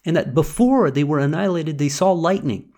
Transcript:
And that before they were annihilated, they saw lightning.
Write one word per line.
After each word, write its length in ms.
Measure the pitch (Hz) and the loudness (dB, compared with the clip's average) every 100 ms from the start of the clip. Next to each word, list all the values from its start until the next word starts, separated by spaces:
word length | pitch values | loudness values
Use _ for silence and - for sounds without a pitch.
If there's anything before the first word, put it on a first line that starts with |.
| 165 | -2
And 100 | 170 | -2
that 180 | - | 0
before 560 | 135 - - 247 262 165 | 0 0 2 2 4 2
they 140 | 135 | 0
were 140 | 147 151 | 0 0
annihilated, 580 | 143 160 196 170 156 143 | 0 0 -2 -2 -4 -2
they 140 | 147 | -2
saw 220 | - 185 | 0 0
lightning. 580 | 175 165 196 147 98 - | 2 0 0 -2 -6 -10